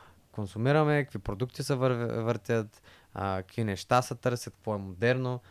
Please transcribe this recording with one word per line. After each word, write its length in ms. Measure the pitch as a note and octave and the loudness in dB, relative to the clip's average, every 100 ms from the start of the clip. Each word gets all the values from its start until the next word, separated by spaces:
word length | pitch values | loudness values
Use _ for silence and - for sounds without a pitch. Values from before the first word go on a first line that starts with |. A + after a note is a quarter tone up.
| - - _ | -10 -20 _
консумираме, 720 | - G2+ G#2+ B2 D3+ D3+ D3 | -8 -8 -2 2 4 4 2
какви 160 | C3+ G#2+ | 0 -6
продукти 440 | - G2+ B2 - | -6 -4 -6 -6
се 100 | C3+ C3+ | -2 0
вър-, 460 | C3 A#2+ A#2 A#2 | 2 2 0 -2
въртят, 600 | A2+ A2+ - A#2 G#2+ - - - _ | 0 -2 0 0 0 -10 -20 -20 _
а, 240 | F#2+ G2 F#2+ | -6 -2 -2
какви 260 | F#2+ - | -4 -4
неща 380 | A2 F#2+ - B2 | -2 -2 2 2
се 140 | B2+ B2 | 2 -2
търсят, 380 | B2+ A#2+ - | -2 -2 -6
какво 220 | - - G#2 | -10 -6 -4
е 20 | |
модерно. 640 | G2 F2+ A#2 B2+ B2+ B2 - | -6 0 2 2 0 -4 -8